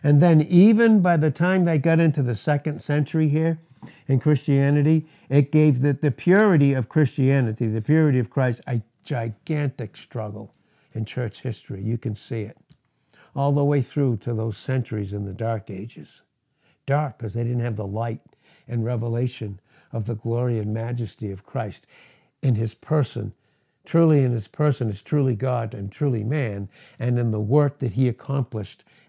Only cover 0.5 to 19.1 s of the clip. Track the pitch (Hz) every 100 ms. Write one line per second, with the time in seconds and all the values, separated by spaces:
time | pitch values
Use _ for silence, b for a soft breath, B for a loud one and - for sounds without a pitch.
0.5 | 175 208 220 233 214 180 170 156 - 180
1.5 | 190 170 160 165 165 165 147 123 113 -
2.5 | 147 156 147 - 147 147 160 156 151 165
3.5 | 160 _ _ B B B 131 151 147 -
4.5 | 139 139 147 143 160 156 b b 139 139
5.5 | 156 156 123 143 139 151 - - 190 214
6.5 | 170 143 135 117 156 143 - 131 139 120
7.5 | 107 113 110 107 160 156 127 117 - 127
8.5 | 117 - 120 - _ - 127 113 107 -
9.5 | 151 143 - 110 - - 120 104 104 107
10.5 | _ _ _ _ 110 110 - 117 - 127
11.5 | 110 - 98 107 117 117 104 - 117 104
12.5 | - _ _ _ _ b b b 139 143
13.5 | 143 143 147 127 147 135 113 - 113 113
14.5 | 101 - 131 113 107 98 104 98 92 113
15.5 | 110 - 95 117 - 73 - _ _ _
16.5 | _ _ _ - 143 147 - 110 113 120
17.5 | 123 120 104 101 104 117 151 _ _ b
18.5 | b b 117 113 123 117